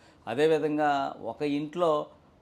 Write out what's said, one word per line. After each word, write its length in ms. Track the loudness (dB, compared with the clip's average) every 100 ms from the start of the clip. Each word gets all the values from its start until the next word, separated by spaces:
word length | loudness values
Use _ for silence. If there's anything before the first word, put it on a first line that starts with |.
| -20 -16 -6
అదేవిధంగా 880 | 2 4 4 2 0 0 0 -2 -6
ఒక 200 | -10 -6
ఇంట్లో 640 | -2 -2 -4 0 2 2 -2 -12 _ _